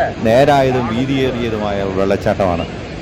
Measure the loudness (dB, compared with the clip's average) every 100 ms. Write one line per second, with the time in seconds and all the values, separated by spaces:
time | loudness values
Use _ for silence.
0 | -4 -2 2 4 6 4 2 0 -2 -2
1 | -2 0 0 -2 -4 -2 -2 -2 -2 0
2 | 0 0 0 2 2 0 -4 -8 -12 -12